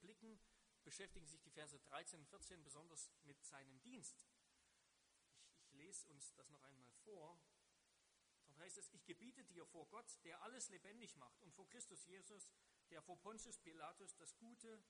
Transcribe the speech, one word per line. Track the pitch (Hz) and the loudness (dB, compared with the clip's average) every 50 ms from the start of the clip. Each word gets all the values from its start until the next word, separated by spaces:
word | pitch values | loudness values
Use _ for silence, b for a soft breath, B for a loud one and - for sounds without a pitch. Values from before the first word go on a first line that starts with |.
blicken, | 170 190 220 - 220 220 220 - - B B B B B B - - | -6 -6 -4 -4 -4 -4 -4 -4 -6 B B B B B B -8 -2
beschäftigen | - - - 196 185 - - 165 | 2 4 4 4 4 2 2 0
sich | 151 160 151 | 0 -2 -4
die | - 156 | -6 -2
Verse | - 156 151 143 143 135 | 0 2 2 2 2 -2
dreizehn | - - 139 147 170 - 185 165 | 2 4 6 6 6 6 4 2
und | 143 - | 0 -4
vierzehn | - 190 - - 185 170 151 | -4 -2 0 0 0 0 -2
besonders | 151 135 147 160 170 160 - - - - - - | -2 -2 -2 -4 0 2 2 2 2 0 -4 -6
mit | 143 143 - - | -6 -4 -2 0
seinem | - 151 139 135 135 131 131 | 0 0 0 0 -2 -6 -6
Dienst. | - 240 262 226 147 - - - - - - - - - B B B B B B B B B B B - - - - - - | -2 0 0 2 2 2 2 0 -4 -12 -14 -20 -20 -20 B B B B B B B B B B B -20 -20 -20 -20 -16 -14
Ich, | - - - - 117 - | -12 -12 -12 -12 -14 -12
ich | - 139 | -10 -8
lese | 139 151 190 202 - - - | -6 0 4 4 4 4 2
uns | 151 139 135 - - | 0 -2 -2 -2 -2
das | - 131 135 | -4 -8 -8
noch | 147 139 131 | -8 -10 -10
einmal | 135 139 127 127 120 110 - - | -10 -10 -10 -10 -10 -10 -10 -6
vor. | 220 208 180 151 160 175 165 151 - - - - - - - - - - - - - - - - - - - - | -4 -2 -2 -2 -2 -4 -6 -10 -16 -18 -20 -20 -20 -20 -20 -20 -20 -20 -20 -20 -20 -20 -20 -20 -20 -20 -18 -16
Dort | - 139 147 | -12 -8 -4
heißt | 170 190 - | 0 2 2
es, | 208 185 - | 2 2 0
„Ich | - 175 - | -2 0 2
gebiete | - 165 165 214 247 254 269 233 | 2 2 2 0 -4 -4 -4 -6
dir | - 180 170 - | -4 -2 -2 -2
vor | - - 165 147 139 | 0 0 -2 0 2
Gott, | 190 226 233 - - - - | 2 2 2 2 0 0 0
der | 165 165 170 185 | 0 2 4 4
alles | 220 254 254 - - | 4 6 6 6 6
lebendig | 196 175 - 190 208 240 226 175 - | 6 2 -2 -2 -2 -2 -2 -2 -2
macht, | 151 127 120 - - | -2 -4 -6 -6 -8
und | 196 170 143 | -10 -8 -6
vor | 190 190 - | -6 -6 -2
Christus | - - 151 - 185 156 - | 0 0 0 2 0 -2 -2
Jesus, | 170 185 196 175 - 214 196 - - - B B B B B B B | -2 -2 -4 -4 -4 -4 -4 -4 -4 -6 B B B B B B B
der | 170 156 - | -2 0 0
vor | - 175 - | 2 0 0
Pontius | - 202 220 208 - 240 208 - | 2 2 4 4 4 4 2 2
Pilatus | - 170 160 160 151 160 180 - 196 175 - | 0 0 2 4 4 4 4 2 0 -2 -2
das | - 165 - - - | 0 0 -2 -2 -2
gute | 226 226 233 - - 226 220 214 196 - | -2 -4 -4 -2 -2 -2 -2 -2 -4 -8